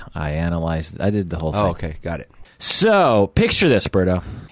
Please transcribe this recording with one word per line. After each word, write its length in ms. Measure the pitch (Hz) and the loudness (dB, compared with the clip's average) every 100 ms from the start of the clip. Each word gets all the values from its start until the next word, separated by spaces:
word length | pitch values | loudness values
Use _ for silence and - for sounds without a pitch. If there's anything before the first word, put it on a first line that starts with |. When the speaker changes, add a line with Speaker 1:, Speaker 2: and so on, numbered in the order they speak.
| - | -12
Speaker 1:
I 160 | - 76 | -8 -4
analyzed. 720 | 78 85 85 82 80 80 - | -2 -2 -2 -2 -4 -6 -4
I 80 | 98 | -2
did 200 | 104 90 | -2 -4
the 80 | 82 | -4
whole 100 | 80 98 | -4 0
Speaker 2:
Oh, 180 | 101 | -2
Speaker 1:
thing. 160 | 85 82 | -2 -8
Speaker 2:
okay. 60 | 76 | -10
Got 180 | - 82 | -10 -10
it. 100 | - - - _ | -12 -20 -20 _
Speaker 1:
So, 720 | - - 220 202 160 110 101 | -2 2 4 4 4 4 4
picture 340 | - 226 - 180 | 2 2 4 4
this, 200 | 110 - | 4 2
Berto. 340 | 98 92 90 - - - | 2 2 0 -4 -14 -18